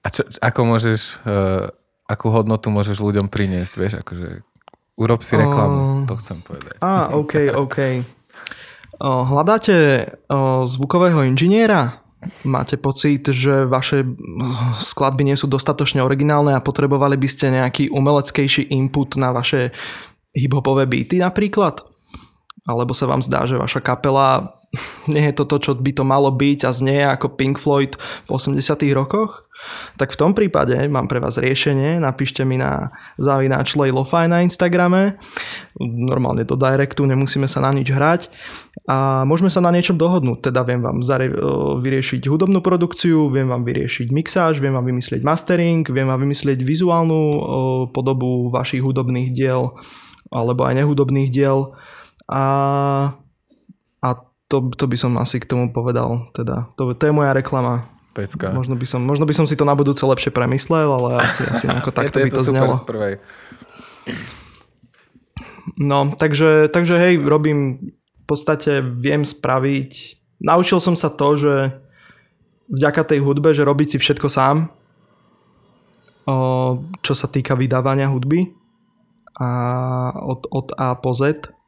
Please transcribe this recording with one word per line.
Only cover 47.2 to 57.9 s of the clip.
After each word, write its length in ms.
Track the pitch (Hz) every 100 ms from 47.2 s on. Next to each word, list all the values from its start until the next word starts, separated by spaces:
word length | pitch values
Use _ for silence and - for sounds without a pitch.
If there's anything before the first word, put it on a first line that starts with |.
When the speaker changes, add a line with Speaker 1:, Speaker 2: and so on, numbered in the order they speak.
| 151 147 - 135 131 127 127
Speaker 2:
podobu 640 | 131 131 131 127 123 123
vašich 320 | 123 127 131
hudobných 480 | 135 131 127 127 127
diel 400 | 127 135 127 127 - - - - - -
alebo 380 | 127 117 123 131
aj 100 | 127
nehudobných 540 | 147 143 135 135 135
diel. 420 | 127 139 135 135 - - - - - -
A, 160 | 135 135 139 139 139 139 139 139 135 _ _ _ _ _ - _ _
a 120 | 127 120 _ _
to, 120 | _ 139 127
to 160 | 117
by 120 | 135 123
som 180 | 127 120
asi 220 | 123 123
k 80 | -
tomu 240 | 123 123
povedal. 580 | 117 120 120 123 120 120
Teda, 380 | - 117 123 120
to, 180 | - 127
to 100 | 117
je 120 | 151
moja 180 | 151 143
reklama. 560 | 131 131 135 123 120 117